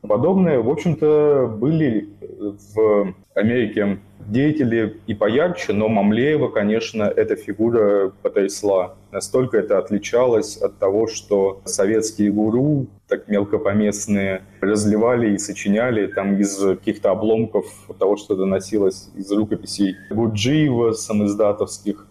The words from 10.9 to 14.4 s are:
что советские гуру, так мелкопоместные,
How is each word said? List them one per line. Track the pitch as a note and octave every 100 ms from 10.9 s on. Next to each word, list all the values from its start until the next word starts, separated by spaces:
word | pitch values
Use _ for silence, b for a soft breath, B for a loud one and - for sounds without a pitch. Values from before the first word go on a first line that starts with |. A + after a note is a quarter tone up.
| G2+ A2+
что | - - G2+ G2 F#2+
советские | - - G2 A2 G#2+ - G#2
гуру, | G#2 A2 A#2 C#3+ D3 B2 - _
так | - -
мелкопоместные, | G#2 G2+ G#2+ G2+ G#2 G#2 G#2 - G2+ G2 F#2+